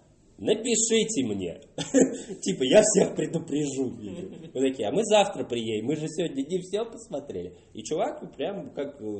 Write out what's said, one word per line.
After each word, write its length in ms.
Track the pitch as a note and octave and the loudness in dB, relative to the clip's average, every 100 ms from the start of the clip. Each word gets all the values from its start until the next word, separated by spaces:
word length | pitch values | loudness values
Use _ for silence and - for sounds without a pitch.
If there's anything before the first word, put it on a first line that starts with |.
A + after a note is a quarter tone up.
| _ _ _ - | _ _ _ -4
"Напишите 840 | A2+ A3+ A#3+ A3+ - A3+ G3+ C#3+ A2+ | 0 0 2 2 4 4 2 0 0
мне". 360 | G2 F2 - - - | -2 -4 -8 -12 -10
<laughs> 640 | - C4+ - - - G3 | 2 6 6 2 -8 -6
Типа, 220 | - F3 | -4 0
"Я 180 | C3 F#3+ | 6 8
всех 320 | - F#3+ - - | 8 6 4 2
предупрежу", 760 | D#3 D#3+ - C#3+ C#3+ C3 B2 - | -2 -4 -4 -2 -2 -2 -4 -4
видимо. 380 | G#2 F2+ - - - | -10 -10 -10 -12 -8
Мы 160 | B2+ C3+ | -2 0
такие: 180 | C3 G2+ | 0 0
"А 20 | |
мы 120 | E3+ G#3+ | 0 4
завтра 380 | G#3 G3 - A#2 | 4 4 0 -4
приедем, 400 | A#2+ A2 G#2+ A2+ | -4 -2 -2 -2
мы 100 | D3+ | -2
же 120 | D#3 | -4
сегодня 340 | - E3 C#3 C3+ | -4 -2 -4 -4
не 140 | F#3 | -4
всё 260 | E3+ G3+ A#3 | -4 -4 -6
посмотрели". 680 | - - C#3+ - F#2 F2 - - | -10 -10 -10 -8 -10 -10 -14 -18
И 80 | G#2 | -14
чувак 520 | A2 D#3 B3+ - F3+ - | -6 -2 -2 -4 -12 -8
прям 360 | D#3 F#3+ C3+ | -6 -6 -10
как 260 | - C#3 - G#2+ G#2 | -8 -8 -8 -8 -6